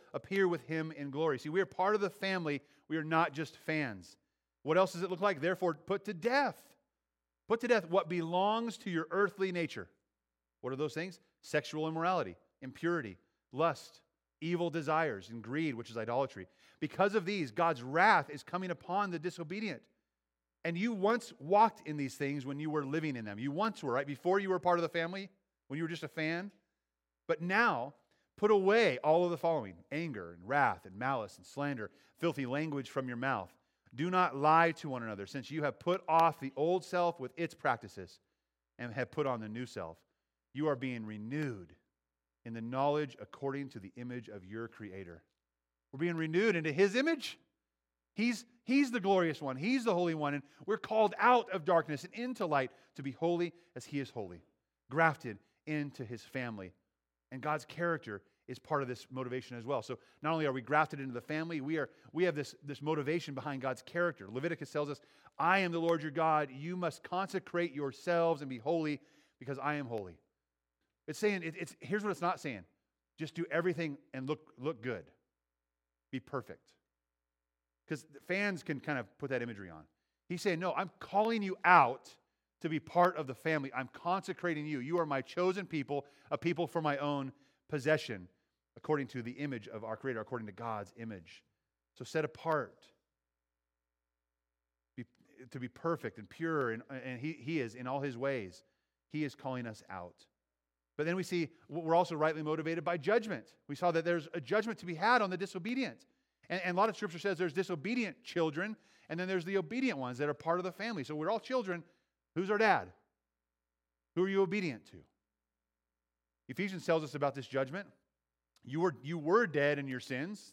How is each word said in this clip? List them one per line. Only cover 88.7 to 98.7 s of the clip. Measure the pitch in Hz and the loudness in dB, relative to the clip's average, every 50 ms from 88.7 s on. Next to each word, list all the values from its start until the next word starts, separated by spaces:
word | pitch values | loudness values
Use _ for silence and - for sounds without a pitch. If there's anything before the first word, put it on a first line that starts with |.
| _ | _
according | - - - 156 143 135 - | -12 -2 -2 0 0 0 -4
to | - 127 | -6 -8
the | 113 120 | -8 -8
image | 127 - 147 143 131 113 104 | -8 -6 -6 -6 -6 -6 -8
of | 110 107 110 | -10 -10 -10
our | 110 110 110 | -8 -8 -8
Creator," | - - 135 120 110 | -6 -4 -4 -4 -4
according | 107 - 131 117 110 | -6 -6 -6 -6 -6
to | 104 | -8
God's | 92 120 117 117 110 104 101 98 - | -10 -8 -6 -6 -6 -6 -6 -10 -12
image. | 117 113 113 104 92 80 - - - _ _ _ _ _ _ _ _ _ _ _ | -12 -10 -10 -10 -12 -12 -16 -20 -20 _ _ _ _ _ _ _ _ _ _ _
So | - 123 | -16 -14
set | - - 156 151 | -4 -2 -2 -2
apart, | - - - - 165 156 147 117 87 - _ _ _ _ _ _ _ _ _ _ _ _ _ _ _ _ _ _ _ _ _ _ _ _ _ _ _ _ _ _ _ _ _ _ _ _ _ _ _ _ _ _ _ - | -2 -6 -6 -2 0 0 0 0 -4 -10 _ _ _ _ _ _ _ _ _ _ _ _ _ _ _ _ _ _ _ _ _ _ _ _ _ _ _ _ _ _ _ _ _ _ _ _ _ _ _ _ _ _ _ -16
be, | 127 117 _ _ _ _ _ _ - 127 120 | -16 -16 _ _ _ _ _ _ -20 -20 -14
to | - 131 | -12 -10
be | 123 123 | -10 -10
perfect | _ - - 165 170 - - 110 - 110 | _ -4 -2 -2 -2 -2 -4 -8 -8 -8
and | 101 - | -16 -16
pure, | - - 165 165 160 147 131 117 | -10 -6 -4 -2 0 0 0 0
and, | 113 113 - - | -2 -4 -8 -12
and | 139 127 123 131 127 117 | -12 -10 -10 -10 -10 -8
he, | 135 160 | -8 -8
he | - - 120 143 165 151 | -8 -8 -6 -4 -2 -2
is | 123 113 107 | -2 -2 -6
in | 127 123 | -8 -6
all | 127 135 139 | -4 -4 -2
his | 139 139 120 | -2 -4 -4
ways. | 117 131 139 135 120 101 90 87 - _ _ | -2 -2 -2 -2 -2 -6 -8 -12 -18 _ _